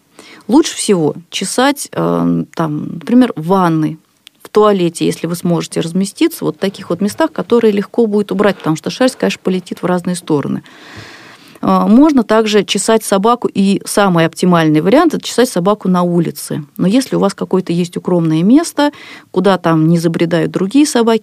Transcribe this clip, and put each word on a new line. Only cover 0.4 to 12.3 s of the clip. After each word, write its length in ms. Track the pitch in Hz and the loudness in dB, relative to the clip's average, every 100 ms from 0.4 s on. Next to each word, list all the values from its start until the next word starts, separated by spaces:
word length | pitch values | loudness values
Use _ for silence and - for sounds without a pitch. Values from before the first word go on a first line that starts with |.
| - | 0
Лучше 280 | 254 330 - | 2 2 -2
всего 380 | - 185 147 - 170 | -2 0 0 -4 -10
чесать, 580 | - 196 - 269 285 - | -10 -6 -2 0 -2 -6
э, 520 | - 170 170 - 165 160 | -4 -2 0 0 -2 -4
там, 300 | - 160 147 - | -6 -4 -4 -8
например, 380 | 165 - 240 254 - | -12 0 2 2 0
в 100 | 156 | -2
ванной, 500 | 196 180 160 156 160 _ _ - _ | 2 2 2 -2 -6 _ _ -20 _
в 60 | - | -4
туалете, 560 | 214 214 196 170 - 160 | 2 4 4 0 -2 -4
если 200 | 170 170 | -4 -6
вы 80 | 170 | -6
сможете 440 | 180 165 165 170 | -2 -2 -2 -6
разместиться, 640 | 165 175 196 - 330 - | -4 -2 -4 0 -2 -2
вот 120 | 151 151 | -6 -4
в 20 | |
таких 320 | 196 196 190 | -6 -6 -8
вот 100 | 170 | -4
местах, 320 | 202 - 320 | -4 -2 -4
которые 400 | - 175 240 226 | -4 0 2 2
легко 340 | 202 196 - 226 | 0 -4 -2 0
будет 260 | 208 202 | 0 -2
убрать, 240 | 190 202 185 | 0 0 0
потому 200 | 156 156 | -4 -4
что 140 | - | -4
шерсть, 260 | - 254 - | -2 -2 0
конечно, 240 | 190 - | -4 -4
полетит 400 | - 185 175 220 | -4 -4 -6 -8
в 40 | 180 | -4
разные 300 | 180 180 175 | -4 -4 -8
стороны. 460 | - 151 135 135 - - - - - - - - - - | -2 -2 -2 -6 -10 -20 -20 -20 -20 -20 -20 -20 -20 -6
Э, 240 | - 190 185 | 0 0 4
можно 340 | 226 311 269 | 4 6 4
также 400 | 214 | 2